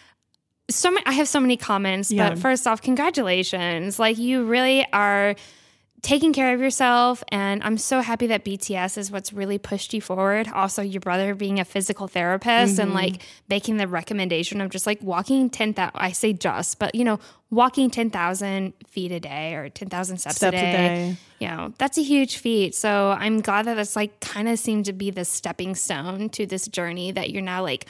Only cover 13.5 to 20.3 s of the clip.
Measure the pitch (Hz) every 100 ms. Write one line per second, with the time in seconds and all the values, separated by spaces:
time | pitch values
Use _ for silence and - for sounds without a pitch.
13.5 | 196 226 214 185 175 - 208 185 165 170
14.5 | 202 190 190 214 208 190 175 196 269 254
15.5 | - 214 208 180 - 185 - 220 185 175
16.5 | 90 - - 208 226 240 214 - - _
17.5 | 226 254 269 254 233 226 196 175 190 202
18.5 | 196 190 - - 196 180 175 156 143 160
19.5 | 160 143 - 190 180 185 180 147